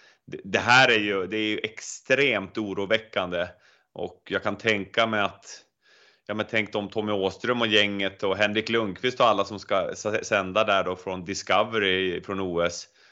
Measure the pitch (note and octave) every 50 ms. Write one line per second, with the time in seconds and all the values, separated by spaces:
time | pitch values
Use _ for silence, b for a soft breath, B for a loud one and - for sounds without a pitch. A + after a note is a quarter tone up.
0 | b b b b b - - - - G2 F#2 G2 G2 A2+ B2 C3 C3 B2 A#2 A2
1 | G#2 G#2 G2+ G2 F#2 F#2 G#2+ G#2+ G#2+ G#2+ G#2+ - - G#2+ - - - - - -
2 | - - C3 C3 C#3+ C3+ A#2 G2+ G2 F#2 - A2+ G#2+ G2+ F#2+ G2+ G2 F#2+ A2 A2
3 | A2 - - G2+ F#2 F2 F2 F2 F2 F2+ - b b b b b b b _ -
4 | F2+ F#2 - - _ - F#2+ F#2+ - G#2+ G2+ G2 - A#2 A2 G2+ F#2+ F#2+ - A#2
5 | A2+ A2+ A2 G#2 G2+ F#2+ - - - - - - - _ _ b b b b b
6 | b b b b b - G#2 G#2+ G#2 - - A2 G#2 G2+ - G#2+ G#2 F#2+ - A2+
7 | G#2 G#2+ G#2 G2 F#2+ F#2+ F#2 - - A#2 B2 A#2+ A#2 A2 G#2 G#2 G#2 G2+ G2+ G2
8 | G2 F#2+ F#2+ - G#2+ G2 F#2+ G2 G#2 G#2 G#2 A2 G#2+ A#2 A2+ A#2 A2+ G2+ F2+ -
9 | - B2+ B2+ - C3 A#2 G#2 G2 F#2+ - G#2+ F#2+ - - G#2 F#2+ F2 - F#2 -
10 | - G#2+ G#2+ A2 - - G#2+ G2+ F#2+ F#2 F#2 G#2+ A2 G#2 G2 F#2+ F#2 F2 F#2 -
11 | - G2 F#2 F#2 F2 E2+ F#2+ - - - F#2+ G2 A2 A2+ A2+ A2 G2+ F#2+ F#2 F#2
12 | F#2+ F#2 F2 F2 E2+ - G2 F#2+ F#2+ F#2 E2+ E2+ E2+ F2 - - - b b b
13 | b b